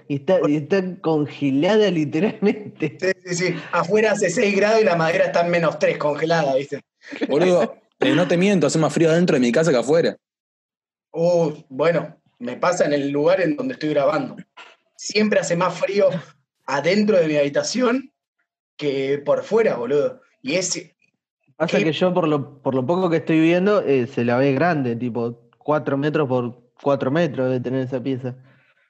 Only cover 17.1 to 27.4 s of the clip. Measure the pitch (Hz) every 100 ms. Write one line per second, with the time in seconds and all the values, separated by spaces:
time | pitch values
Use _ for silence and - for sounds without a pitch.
17.1 | 190 156 151 143 147 147 226 247 262 -
18.1 | _ _ _ _ _ _ - 147 139 135
19.1 | 143 143 131 - 214 208 123 120 143 127
20.1 | - _ _ 123 175 180 - - _ _
21.1 | _ _ _ _ - 165 196 156 135 185
22.1 | 180 160 151 131 - 139 131 127 175 185
23.1 | 160 160 160 160 180 196 208 - 135 117
24.1 | - 120 120 139 135 170 156 123 117 123
25.1 | 117 117 117 _ _ 135 151 135 139 151
26.1 | 160 139 127 120 120 _ _ 143 139 131
27.1 | 151 170 127